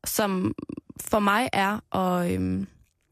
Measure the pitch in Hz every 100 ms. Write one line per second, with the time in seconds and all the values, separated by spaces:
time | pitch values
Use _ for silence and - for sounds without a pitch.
0 | - - 208 190 185 - - - - -
1 | - 220 202 208 262 - 196 214 - 190
2 | 185 180 175 185 185 190 196 - _ _
3 | _